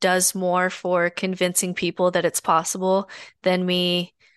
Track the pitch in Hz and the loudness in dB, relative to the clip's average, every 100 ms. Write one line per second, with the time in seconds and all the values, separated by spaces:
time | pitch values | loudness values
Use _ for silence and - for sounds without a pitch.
0 | 185 185 185 190 185 180 180 - 180 180 | 0 2 2 0 0 2 0 -2 0 2
1 | 175 - 190 185 180 175 180 180 175 - | 0 -2 -6 -2 -2 0 -4 -2 -4 0
2 | 180 175 165 - - 165 165 190 185 190 | 0 2 0 -2 2 2 0 -2 0 0
3 | 196 - - _ 185 180 180 180 180 180 | -2 -10 -20 _ 0 0 0 0 0 -2
4 | 180 _ _ | -4 _ _